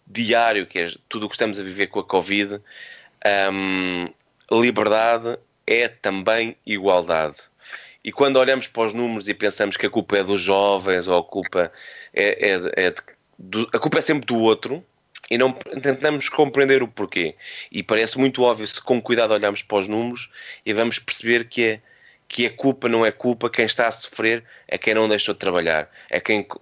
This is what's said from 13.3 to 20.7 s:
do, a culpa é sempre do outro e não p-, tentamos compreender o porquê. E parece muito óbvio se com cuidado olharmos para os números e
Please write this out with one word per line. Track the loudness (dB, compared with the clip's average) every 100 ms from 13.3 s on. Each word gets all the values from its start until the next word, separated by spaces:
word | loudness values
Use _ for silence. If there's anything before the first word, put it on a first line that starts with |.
| _
do, | -8 -6 -2
a | -2
culpa | 0 0
é |
sempre | 0 -2
do | 0 2
outro | 4 2 0 -10 -10 _ _ -20 -4
e | 2
não | 2
p-, | 0 -8 -4
tentamos | -2 0 0 -2 -2
compreender | 0 2 4 4 4
o | 2
porquê. | -4 -6 -2 -4 -6 -16 -18 -10
E | -10
parece | 0 0 0 2
muito | 0 4
óbvio | 2 2 -4
se | -10
com | 0 0
cuidado | 2 2 2
olharmos | 2 2 -2
para | -2 -2
os | 0
números | -2 -4 -8 -14 -18 -18 -10
e | -4